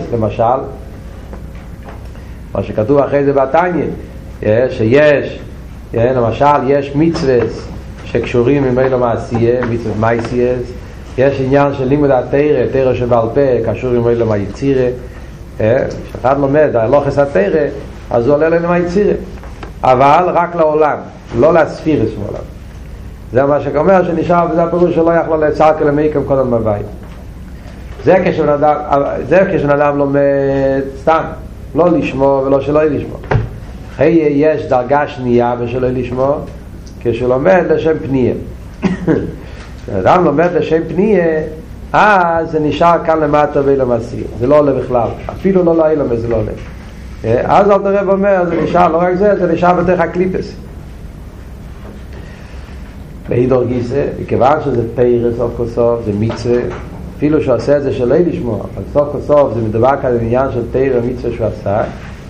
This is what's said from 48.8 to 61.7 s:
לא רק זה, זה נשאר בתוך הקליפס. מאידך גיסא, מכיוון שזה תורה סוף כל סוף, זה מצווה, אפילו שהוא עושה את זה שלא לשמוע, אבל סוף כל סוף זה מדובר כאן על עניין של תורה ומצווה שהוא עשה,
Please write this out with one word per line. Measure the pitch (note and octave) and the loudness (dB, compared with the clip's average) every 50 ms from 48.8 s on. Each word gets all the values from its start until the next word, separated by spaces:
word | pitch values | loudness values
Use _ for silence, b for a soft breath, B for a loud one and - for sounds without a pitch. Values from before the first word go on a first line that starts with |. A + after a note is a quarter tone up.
| F3+ E3+ | 2 4
לא | D#3 E3 | 2 2
רק | F3 F#3 F3+ | 2 2 2
זה, | F3 G3+ G#3+ G3+ | 2 2 2 2
זה | - F3+ E3 E3 | 2 2 0 0
נשאר | - F3 F3+ F3+ D#3+ F3 | 2 2 2 2 2 2
בתוך | F#3 F3+ D#3+ | 0 2 0
הקליפס. | E3 E3 - F3+ F#3+ F#3+ F#3 - - - - - - - - - - - - - - - - - - - - - - - - - - - - - - G3+ - - - - B G3+ B B B B B B B B B B B B B B B B - - - - - - | 0 -2 0 -2 -2 0 -2 -4 -6 -8 -10 -14 -16 -16 -16 -16 -16 -16 -16 -16 -16 -16 -16 -16 -16 -16 -16 -16 -16 -16 -16 -16 -16 -16 -16 -16 -16 -16 -16 -16 -16 -14 B -14 B B B B B B B B B B B B B B B B -16 -16 -16 -14 -6 -2
מאידך | - A#2+ B2+ B2 C3 B2 A#2+ A2+ | 0 0 2 2 2 2 2 0
גיסא, | B2+ B2 A#2+ A#2 C3+ C#3+ C#3+ - - - - | -2 -2 -4 -2 -2 -2 -2 -2 -6 -8 -6
מכיוון | - A#2 G2+ A2+ C3 D3+ D#3 D3+ | -4 0 2 4 4 2 2 0
שזה | C#3+ A#2+ A#2 A2+ A2 - | -2 -2 -2 -2 -2 0
תורה | C3+ B2 B2 A#2+ A#2+ A#2 A#2+ A#2 | 2 2 4 4 2 2 0 -2
סוף | B2 A#2+ A#2 A#2 | -2 -4 -4 -4
כל | - A#2+ | -4 -6
סוף, | A2+ A2+ B2 A#2 A#2+ A#2+ A#2 A2 | -4 0 0 2 2 2 0 -2
זה | G#2+ G2+ G#2 | -4 -2 -2
מצווה, | A2 A2+ A2 - - A#2+ A#2+ B2 B2 - - - - - - - - - - | -2 -2 -2 -4 -2 0 0 0 0 -4 -6 -10 -12 -12 -14 -14 -14 -14 -6
אפילו | - C#3+ D3+ D#3 D3 - | -2 0 2 2 2 2
שהוא | C3 B2 | 2 0
עושה | A2+ - C#3+ C#3+ | 0 2 2 2
את | D3 C#3 | 2 2
זה | C3+ G#2+ | -2 -2
שלא | A2 B2 A#2+ C#3 | 0 0 2 4
לשמוע, | E3+ F3 D#3+ - - - A#2+ G#2+ G2 | 4 2 2 0 -2 -4 -4 -4 -4
אבל | - - - G#2+ G2 - - | -6 -8 -10 -10 -10 -2 -2
סוף | C#3+ D3 D3 - | 0 0 0 -4
כל | - | -6
סוף | - - D3 D3 C#3 A#2 G#2+ | -2 2 4 4 4 2 0
זה | A#2 | -2
מדובר | A2+ G#2+ G#2 A2+ A2+ C3 C#3+ C#3 - | -2 -2 0 2 2 2 2 2 0
כאן | C3 | 0
על | A#2+ A#2 | 0 0
עניין | A#2 A2+ A#2+ B2+ C3+ C3+ A2+ | 0 0 0 0 0 0 -2
של | A#2+ A2+ A2 - | -4 -4 -2 0
תורה | B2+ C3 C3+ B2 A#2+ A2+ | 0 0 2 2 0 0
ומצווה | B2+ A#2+ - - A#2+ - | -2 -4 -4 -6 -6 -4
שהוא | - A2+ | -2 -4
עשה, | G#2 - - - G2+ | -4 -4 -4 -4 -2